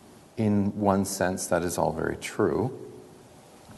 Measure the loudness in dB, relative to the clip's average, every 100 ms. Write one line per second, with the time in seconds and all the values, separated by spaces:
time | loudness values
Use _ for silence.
0 | -20 -20 -12 -2 2 4 2 2 2 4
1 | 2 0 0 -2 0 0 0 0 0 0
2 | -2 -4 -6 0 2 2 -2 -4 -14 -18
3 | -20 -20 -20 -20 -20 -20 -20